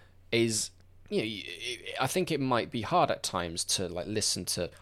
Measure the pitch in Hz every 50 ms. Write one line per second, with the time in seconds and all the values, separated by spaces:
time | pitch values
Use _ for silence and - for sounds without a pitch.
0 | - - - - - - 117 117 117 113 110 107 - - - - - - - -
1 | - - 208 185 110 113 110 95 - - 87 82 113 123 120 85 85 - - -
2 | 135 - - 190 175 - 160 143 135 131 123 113 107 - - 120 101 - 175 180
3 | 147 - - - - - - 90 87 85 85 85 - - - - 92 87 85 87
4 | - 92 107 107 - - - 95 90 - - 90 87 - - -